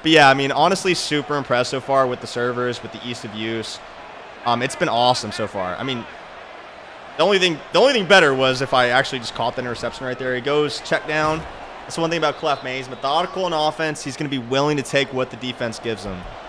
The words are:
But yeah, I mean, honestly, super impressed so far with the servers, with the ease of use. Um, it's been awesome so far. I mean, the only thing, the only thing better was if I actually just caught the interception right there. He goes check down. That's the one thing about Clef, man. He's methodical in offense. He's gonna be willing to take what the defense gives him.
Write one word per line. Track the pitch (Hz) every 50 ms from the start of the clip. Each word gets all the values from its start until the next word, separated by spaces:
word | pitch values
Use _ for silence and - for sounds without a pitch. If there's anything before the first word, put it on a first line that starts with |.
| -
But | 156
yeah, | 160 151 143 135
I | 135
mean, | 139 139 135
honestly, | 135 139 156 180 190 180 - 190 170
super | - - - 151 147 135 - 147
impressed | 143 127 - 123 123 123 -
so | 143 131
far | - - 135 135 131
with | 123 123 -
the | 117
servers, | - - 123 120 123 120 123 123 123 117 - -
with | -
the | - 104 117
ease | 123 120 - -
of | 107 101
use. | 107 110 113 113 113 107 - - - - - - - - - - - - - - - -
Um, | 120 117 120
it's | 127 139 -
been | - 180
awesome | 147 113 117 123 123 123 - - 104
so | - - 110
far. | 98 - 98 92 90 90
I | - 117
mean, | 139 131 120 107 - - - - - - - - - - - - - - - - - - - - - -
the | - 160
only | 196 208 190
thing, | 185 180 160 - - - -
the | 170
only | 226 277 277
thing | 226 185
better | 156 202 190 165 143 135
was | 131 131 131 131 127
if | 139 -
I | - 127 123 120
actually | 120 131 131 - 139
just | 127 117 - -
caught | - 117 123 123
the | 127 127
interception | 123 117 - 120 117 - - 135
right | 127 127 -
there. | 131 127 127
He | 123
goes | 120 139 147 151 151 139 - -
check | - - 170 151 -
down. | 151 151 156 151 156 156 160 - - - - - - - -
That's | - - -
the | 170
one | 165 165
thing | 170 165
about | 156 147 143
Clef, | - 165 156 139 131 135
man. | 127 127
He's | 135 127
methodical | 127 127 - - 135 147 165 175 175 - 185 185
in | 175 165
offense. | 151 151 151 151 - 160 156 151 - -
He's | 147 127
gonna | - 156 139
be | 139
willing | 131 117 120 131 139 143 151 151
to | 143 127
take | - - 139 139 123
what | 135 127 127 -
the | -
defense | 110 123 127 120 - 123 117 107 -
gives | - 117 110 101 104
him. | 101 92 90 90 - - - -